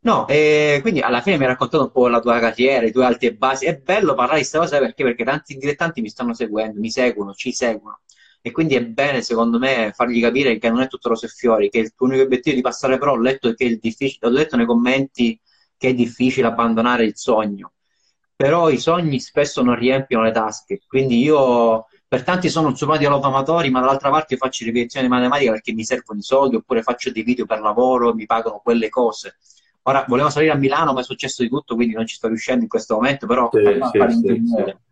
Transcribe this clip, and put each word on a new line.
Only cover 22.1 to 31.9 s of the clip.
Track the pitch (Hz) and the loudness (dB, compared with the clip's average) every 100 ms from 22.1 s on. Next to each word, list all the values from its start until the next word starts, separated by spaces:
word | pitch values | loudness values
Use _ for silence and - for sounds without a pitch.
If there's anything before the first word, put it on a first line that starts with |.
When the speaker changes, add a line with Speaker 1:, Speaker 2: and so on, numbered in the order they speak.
| 127 | -4
Speaker 1:
tanti | - 180 170 | -2 -2 0
sono | 165 156 | 0 -2
un | 131 | -2
super | 147 156 | -2 0
di | 143 | 2
amatori, | 143 139 135 139 170 147 | 2 0 -2 0 0 2
ma | 127 | 2
dall'altra | 127 135 139 | 2 0 0
parte | 151 156 | 0 0
io | 131 | -4
faccio | 131 - 117 | -4 -4 -4
ripetizioni | 120 120 135 127 | -2 -4 -2 0
di | |
matematica | 123 123 143 127 | 2 2 2 0
perché | 110 - | 0 -4
mi | 113 110 | -8 -4
servono | 120 - 104 | -6 -6 -12
i | |
soldi, | - 135 135 113 | 0 2 2 0
oppure | _ 117 | _ -2
faccio | 110 120 - | -2 -4 -6
dei | 110 | -6
video | 110 127 104 | -2 -2 -2
per | 107 | -2
lavoro, | 107 107 127 127 120 | -2 2 2 4 2
mi | 113 107 | -2 -2
pagano | 113 113 107 | -2 -2 -6
quelle | - 117 107 | -2 0 0
cose. | - 120 - 98 _ _ _ _ _ | 0 -2 -2 -16 _ _ _ _ _
Ora, | 127 135 127 | -2 -2 0
volevo | 131 147 | 0 0
salire | 143 156 | 2 2
a | 147 | 2
Milano, | 135 143 160 | 2 2 0
ma | 127 | -2
è | |
successo | 123 127 143 - | -6 -8 -10 -4
di | 120 | -4
tutto, | 139 - 117 | -4 -4 -2
quindi | 117 | -2